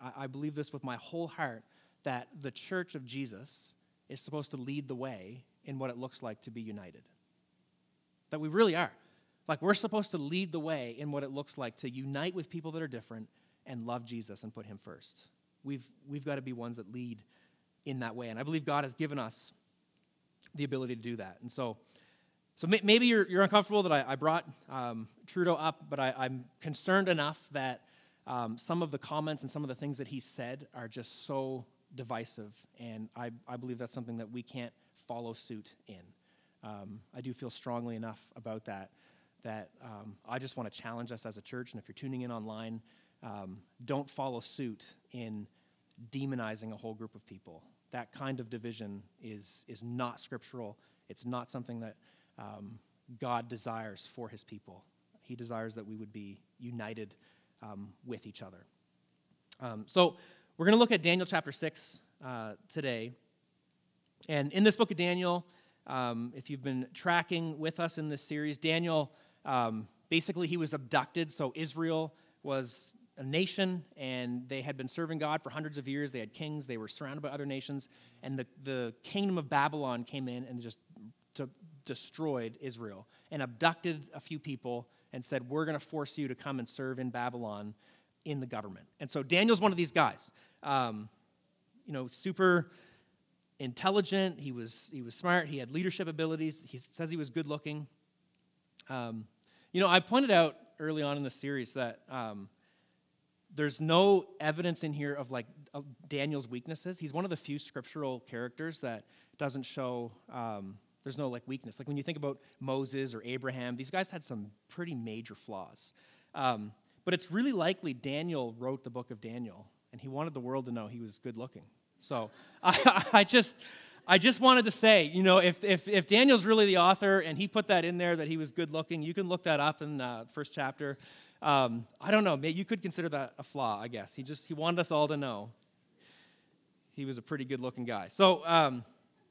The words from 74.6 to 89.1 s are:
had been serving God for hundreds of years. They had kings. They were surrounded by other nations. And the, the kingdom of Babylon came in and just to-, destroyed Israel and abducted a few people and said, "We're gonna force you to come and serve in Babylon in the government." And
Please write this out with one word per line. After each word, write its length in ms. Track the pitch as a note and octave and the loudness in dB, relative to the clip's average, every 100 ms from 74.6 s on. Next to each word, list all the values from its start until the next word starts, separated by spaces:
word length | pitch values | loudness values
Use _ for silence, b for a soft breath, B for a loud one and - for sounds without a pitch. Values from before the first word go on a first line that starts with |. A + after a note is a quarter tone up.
had 140 | C3+ C3+ | -6 -6
been 120 | B2+ | -6
serving 300 | - D#3+ D#3+ | -4 -4 -2
God 240 | D3+ D#3 | 0 -2
for 80 | C3 | -4
hundreds 280 | C#3 D3+ D3 | -8 -6 -6
of 80 | C3+ | -4
years. 260 | C#3 D3 | -4 -4
They 80 | B2+ | -6
had 120 | G#2+ | -8
kings. 340 | - D#3 D3+ C3+ | -8 -8 -6 -6
They 120 | A#2 | -8
were 100 | G#2+ | -8
surrounded 320 | - C#3+ D3 | -10 -10 -8
by 80 | D3 | -8
other 180 | C#3+ C#3+ | -6 -6
nations. 420 | C3+ - C#3 - b b b | -6 -6 -8 -10 b b b
And 160 | C3 C3+ | -8 -6
the, 80 | B2+ - | -6 -10
the 300 | C3+ C3 A#2 A2+ | -6 -4 -4 -6
kingdom 360 | - G3+ G3+ F3+ | -6 -2 0 0
of 100 | C#3+ | 2
Babylon 560 | C#3+ D3 D3+ C3+ A#2+ | 2 2 0 -2 -4
came 240 | A#2 C#3+ B2+ | -4 -6 -6
in 160 | B2 | -6
and 160 | B2+ B2 | -8 -10
just 180 | A#2 - _ D#3+ A2 - _ | -10 -14 _ -20 -20 -20 _
to-, 160 | - C3+ - E3 D3 | -10 -10 -10 -20 -20
destroyed 720 | - B2+ - - D#3+ C3 A2+ A#2 | -12 -10 -10 -6 -2 -2 -4 -6
Israel 460 | C3+ A#2 A2+ G2 A2 b b | -10 -8 -10 -12 -18 b b
and 120 | D#3 | -6
abducted 640 | B2+ A2+ E3 E3 F3 D#3 C#3+ | -6 2 2 2 -4 -4 -8
a 60 | C#3+ | -16
few 180 | - D#3 | -10 -10
people 500 | - C3 B2 A#2+ A#2 b b | -6 -6 -4 -6 -8 b b
and 120 | C3 | -12
said, 260 | B2 C3+ B2 | -4 -4 -2
"We're 140 | D3 | -2
gonna 160 | D#3+ D3+ | 0 -2
force 360 | - D#3+ C#3 - | -4 -6 -6 -4
you 120 | C#3 | -6
to 60 | |
come 240 | B2 C#3+ C3+ | -6 -6 -6
and 100 | A#2 | -6
serve 300 | - C3 B2+ | -6 -6 -4
in 120 | B2+ | -4
Babylon 640 | A#2+ B2 B2 A2+ G#2 G#2 G#2 b b b _ | -2 -4 -4 -6 -6 -8 -12 b b b _
in 160 | D#3+ C#3+ | -6 -6
the 60 | B2+ | -4
government." 400 | A2+ G2+ F#2 - - | -6 -8 -10 -18 -14
And 100 | C#3 | -6